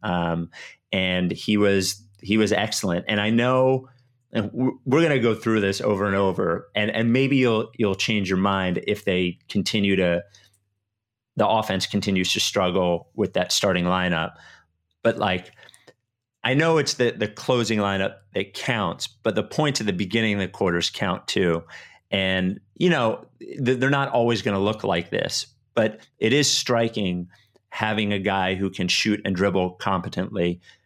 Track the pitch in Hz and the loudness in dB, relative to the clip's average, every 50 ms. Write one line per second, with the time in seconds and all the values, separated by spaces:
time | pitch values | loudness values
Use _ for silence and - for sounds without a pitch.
0 | - 107 87 87 85 85 85 85 82 82 - - - - - _ _ - - 95 | -6 -2 -2 0 0 0 -2 -2 -4 -8 -10 -18 -20 -20 -20 _ _ -6 -4 -2
1 | 92 92 90 90 92 90 85 - - - 107 104 104 101 98 98 92 - - - | -2 0 0 0 0 -2 -4 -4 -2 0 2 2 4 4 4 2 0 -2 -6 -8
2 | - - _ _ - 98 107 110 107 98 107 - 107 107 - - - 95 85 87 | -14 -20 _ _ -4 0 2 2 2 2 2 0 0 -2 -4 -4 -2 -2 -2 -2
3 | - - 107 104 104 107 117 117 120 127 131 131 131 131 131 131 131 - _ _ | -2 -2 -2 0 0 2 2 2 2 2 2 4 4 4 2 0 -2 -8 _ _
4 | _ _ _ _ _ _ - 113 104 - - 120 127 127 - - - 120 131 160 | _ _ _ _ _ _ -6 -4 -4 -4 -4 -2 -2 -2 -2 -4 -2 0 2 4
5 | 170 160 143 131 113 117 110 - - 113 110 110 98 98 98 - - 107 104 95 | 4 4 2 2 2 2 0 0 0 0 2 2 2 0 0 0 0 0 0 2
6 | 101 101 98 98 98 95 90 95 98 82 85 - - - - 107 104 110 - 110 | 0 0 2 2 2 0 0 0 0 -2 -2 -4 -6 -6 -4 -2 -2 -2 -2 0
7 | 117 117 117 131 135 135 143 131 127 120 113 107 113 - - - 113 101 95 - | 0 2 2 2 2 2 2 2 4 4 2 2 0 -4 -4 -2 0 0 0 0
8 | - - 110 104 98 92 95 92 95 98 98 95 92 92 90 - - - 101 - | -2 -2 0 0 0 0 0 0 2 2 2 0 0 0 -2 -2 -2 -4 -4 -4
9 | - 101 92 92 92 90 85 _ _ - - 104 90 - - 107 101 98 95 92 | -2 -2 0 0 0 -2 -4 _ _ -6 -4 -4 -4 0 0 0 2 2 2 2
10 | 92 87 85 87 - - _ - _ _ _ _ _ _ _ _ _ _ _ _ | 2 2 0 0 -4 -8 _ -20 _ _ _ _ _ _ _ _ _ _ _ _
11 | _ _ _ _ _ _ - - 107 95 110 110 110 - 95 92 - - - 101 | _ _ _ _ _ _ -2 0 2 2 2 2 2 0 -2 -2 -2 -2 -2 -2
12 | 92 104 95 92 92 - - 87 - - - 101 92 92 87 95 90 87 87 85 | 0 0 0 0 0 0 0 -2 -2 0 0 0 0 2 2 2 2 2 2 0
13 | - _ - - 104 90 - 98 92 - - - - 101 90 90 87 90 92 92 | -2 _ -4 -2 -2 -2 0 -2 -2 0 0 0 0 2 2 2 2 2 2 2
14 | 90 90 85 80 80 - - - - - - - _ _ _ _ _ _ _ _ | 2 0 0 0 -2 -4 -6 -14 -20 -20 -20 -20 _ _ _ _ _ _ _ _
15 | - 117 110 - 104 98 90 90 - - _ _ - - _ - _ - - _ | -2 -2 0 0 0 0 -2 -2 -6 -10 _ _ -20 -20 _ -20 _ -20 -20 _
16 | _ _ _ _ _ _ _ _ - 120 131 143 160 165 160 156 139 - - - | _ _ _ _ _ _ _ _ -2 0 2 4 4 4 4 2 2 0 0 0
17 | 123 117 - - 110 104 - - - - 131 120 117 98 113 104 101 98 98 95 | 0 0 0 -2 -4 -6 -6 -10 -2 0 0 0 2 0 0 0 2 0 0 0
18 | 95 98 - - _ _ - 95 92 - - - - - 123 110 98 85 80 - | -2 -2 -4 -8 _ _ -6 -6 -6 -6 -8 -10 -4 -4 -2 0 0 -2 -4 -6
19 | - - - _ - 113 95 104 95 - - - 151 147 135 - 110 101 92 87 | -8 -12 -12 _ -4 -2 0 0 -4 -4 -2 0 0 0 0 -2 -2 -2 -2 -2
20 | 101 90 107 117 110 107 104 101 95 90 - - 101 90 85 87 85 - - - | -4 -2 0 0 0 0 0 -2 -2 -4 -4 -2 0 0 0 0 -2 -4 -4 -2
21 | 101 92 90 - - - - - 92 87 82 82 - - - - - - - - | -2 -2 -2 -2 -4 -4 -2 0 2 2 0 0 -4 -8 -20 -20 -20 -20 -20 -20
22 | _ - - 98 95 95 95 92 92 92 104 - _ _ _ - 165 185 165 143 | _ -6 -4 -2 0 0 0 0 0 -2 -4 -4 _ _ _ 0 2 2 2 2
23 | 120 110 - - - - _ - - - - 139 131 120 131 120 127 139 143 139 | 2 0 -2 -4 -10 -20 _ -20 -18 -16 -8 -4 0 0 0 2 2 2 2 2
24 | 139 131 - 120 117 120 117 98 - 110 101 98 98 104 107 - - 101 87 85 | 0 0 0 2 2 2 0 0 0 0 0 2 0 0 -2 -2 -2 -2 -2 -2
25 | 85 - - - - - - - - - _ _ _ _ - 117 110 110 - - | -2 -2 -4 -4 -4 -2 -4 -6 -8 -8 _ _ _ _ -2 0 0 0 -2 -6
26 | - _ _ - - 110 127 147 139 - - - - - 123 117 117 113 - 110 | -20 _ _ -2 0 2 2 2 2 2 0 -2 0 0 0 2 0 0 -2 -2
27 | 101 92 90 87 87 90 - _ _ _ _ _ _ _ - - 110 107 107 107 | -2 -2 -2 -4 -6 -10 -14 _ _ _ _ _ _ _ -6 -4 -2 -2 0 0
28 | 107 104 104 98 95 101 95 98 92 92 95 92 98 95 95 - 92 90 - - | 0 0 -2 -2 0 0 0 0 0 0 -2 -2 -2 -4 -2 -4 -2 -2 0 0
29 | - 110 104 104 - 98 95 90 98 101 92 95 90 90 - - - 98 95 90 | 2 0 0 0 0 -4 -2 0 0 2 2 2 0 0 -2 -4 -4 -2 -2 -2
30 | 87 92 - 90 95 - - 98 87 87 87 - _ - - _ _ | -2 -4 -6 -6 -6 -6 -4 -2 -2 -2 -2 -4 _ -20 -20 _ _